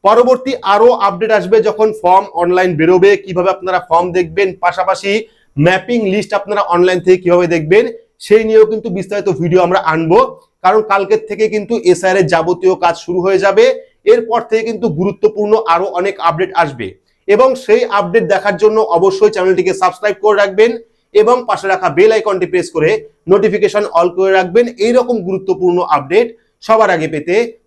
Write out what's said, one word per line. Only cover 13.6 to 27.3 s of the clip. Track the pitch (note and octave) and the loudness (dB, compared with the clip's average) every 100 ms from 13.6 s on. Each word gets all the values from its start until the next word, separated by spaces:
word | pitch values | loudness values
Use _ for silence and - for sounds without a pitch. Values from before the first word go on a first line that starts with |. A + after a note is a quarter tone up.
| B3 - - _ G3+ | 2 0 -10 _ 2
এরপর | A#3+ A3+ A3+ A3 | 2 2 -4 -2
থেকে | A3 A3 | -4 -4
কিন্তু | A3 G#3 D3+ | -4 -6 -2
গুরুত্বপূর্ণ | G3 G3 G#3+ G#3 G#3 A3 A3+ | -4 0 -2 -2 0 0 0
আরও | A3 F#3+ E3+ | -2 0 -4
অনেক | G3 G3 E3 | -4 -2 -2
আপডেট | D#3+ F#3 E3+ | -2 -4 -2
আসবে | D#3+ B2+ G2+ - _ _ - | -2 -4 -12 -12 _ _ -2
এবং | G#3+ C4 B3 | 2 2 0
সেই | - A3+ A#3+ G3+ | 0 0 2 -2
আপডেট | F3+ A3 F3+ | 0 -2 0
দেখার | G3 G3 F#3+ | -2 -2 0
জন্য | G#3+ A3 G#3+ E3+ | 0 2 0 0
অবশ্যই | F#3+ F#3+ G#3+ G#3 | 0 2 0 0
চ্যানেলটিকে | F#3 F#3 F3+ F#3 | 0 0 -2 -2
সাবস্ক্রাইব | F#3 F3 G#3 G3+ | -2 -2 -6 -2
করে | G#3 G#3 | 0 2
রাখবেন | G3+ F#3+ A3+ A#3 - _ _ G#3 | 0 2 0 0 -12 _ _ 2
এবং | G#3+ B3 A#3+ | 2 2 0
পাশে | F#3+ G3 | -4 -2
রাখা | F#3 F#3 C#3+ | -2 -2 2
বেল | G#3+ A3 | 2 2
আইকনটি | G#3+ F#3+ F3+ | -2 -4 -2
প্রেস | F3+ F3+ E3 | -2 -4 -2
করে | D#3 G#3+ - _ - | 0 -2 -6 _ 0
নোটিফিকেশন | F#3+ G3+ G3+ G#3 G#3 G#3 E3+ | 2 2 0 -2 -2 -2 0
all | F3 F3+ | 0 0
করে | F#3+ | 2
রাখবেন | F#3+ F3+ F#3+ A#3+ A#3 G#3+ | 2 2 0 0 -2 0
এইরকম | B3 B3 A3+ F3+ | 2 0 -4 -4
গুরুত্বপূর্ণ | F#3+ F#3+ F#3 F3+ F3 F3 D3 | -6 -4 -2 0 0 0 -2
আপডেট | C3 F#3+ A#3+ - _ _ | 0 0 0 -6 _ _
সবার | - A3+ G#3 E3+ | -2 2 2 0
আগে | D#3 | -2
পেতে। | D#3+ D#3 | -6 -2